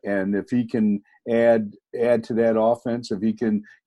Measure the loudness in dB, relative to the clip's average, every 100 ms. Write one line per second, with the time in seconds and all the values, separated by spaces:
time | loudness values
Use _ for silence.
0 | -4 -2 0 -2 -2 -2 -2 0 0 0
1 | -6 _ -2 2 4 4 0 -10 _ -2
2 | 0 0 0 0 2 2 2 0 -2 -6
3 | -6 -4 -4 -2 -2 -2 -4 -18